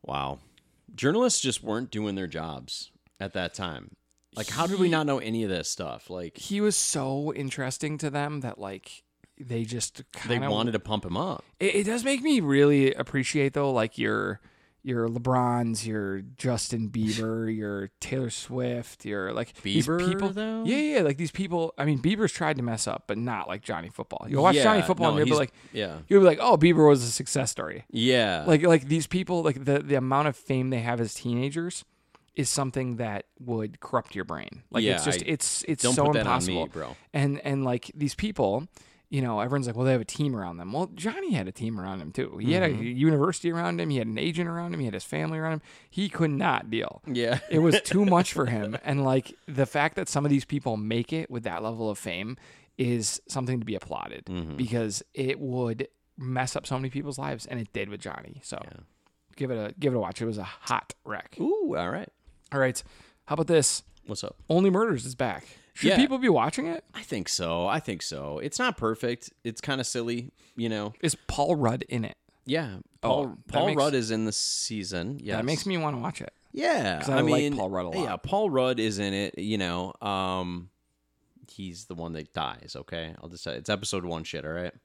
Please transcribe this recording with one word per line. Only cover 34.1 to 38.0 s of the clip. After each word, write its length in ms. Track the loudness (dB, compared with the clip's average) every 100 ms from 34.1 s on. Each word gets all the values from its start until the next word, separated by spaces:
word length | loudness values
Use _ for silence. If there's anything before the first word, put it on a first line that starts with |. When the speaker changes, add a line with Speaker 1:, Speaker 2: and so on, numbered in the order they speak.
| -8
Speaker 2:
your 100 | -6
brain. 380 | -6 -8 -16 _
Like, 120 | 2
Speaker 1:
Yeah, 120 | 4 4
Speaker 2:
it's 100 | 2
just, 140 | 2
Speaker 1:
I, 40 | 0
Speaker 2:
it's, 360 | -2 -2 -4 -2
it's 160 | 0
Speaker 1:
don't 100 | 2
Speaker 2:
so 120 | 4 4
Speaker 1:
put 80 |
that 120 | 4 4
on 180 | 2
me, 140 | 2 0
Speaker 2:
impossible. 60 | -2
Speaker 1:
bro. 280 | -6 -10 -12 _
Speaker 2:
And, 260 | 0 0 0 -2
and, 180 | -2
like, 280 | 0 -2 -4
these 220 | -4